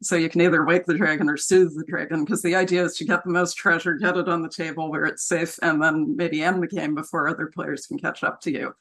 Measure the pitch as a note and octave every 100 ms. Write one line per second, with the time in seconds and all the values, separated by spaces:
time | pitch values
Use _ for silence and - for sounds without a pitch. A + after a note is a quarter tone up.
0 | - E3+ E3 E3+ F3 D#3+ D3+ F3 F3 E3
1 | D#3+ D3+ D3+ D3+ - F#3 F3 D3+ D#3 E3
2 | D3+ D#3+ D3 G#3+ F3 F#3 F3+ F3+ F3 -
3 | D#3+ F3 F3+ F3 F3 - G3 E3 F3+ D#3
4 | F3+ F3+ F3+ E3+ D#3+ - D#3+ D#3+ D#3+ D#3
5 | D#3 - - E3+ E3 - E3+ D#3 D#3+ D#3
6 | D3+ D3 E3+ D#3 E3+ F#3 E3 F3+ D3+ D3+
7 | D#3 E3 D3 D#3+ D#3 E3 D3+ C#3 - -
8 | - - - - E3 - - -